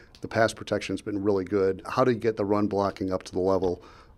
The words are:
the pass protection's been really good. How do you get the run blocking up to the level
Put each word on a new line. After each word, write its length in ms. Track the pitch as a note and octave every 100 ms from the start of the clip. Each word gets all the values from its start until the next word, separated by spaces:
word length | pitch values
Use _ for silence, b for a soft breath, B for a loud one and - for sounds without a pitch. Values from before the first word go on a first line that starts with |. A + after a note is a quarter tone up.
| B B
the 60 | -
pass 240 | G#2+ A2
protection's 480 | - - G#2 - F#2+
been 200 | - G2+
really 220 | G2+ G2
good. 380 | F2+ G2+ F#2+ F#2 -
How 200 | B2+ B2+
do 60 |
you 60 | A2
get 200 | A2 A2
the 80 | G2+
run 220 | G#2 G#2
blocking 440 | G2 G2 - F#2+
up 120 | F#2
to 100 | -
the 60 | F#2
level 420 | F#2 F#2+ F2+ F2 B B B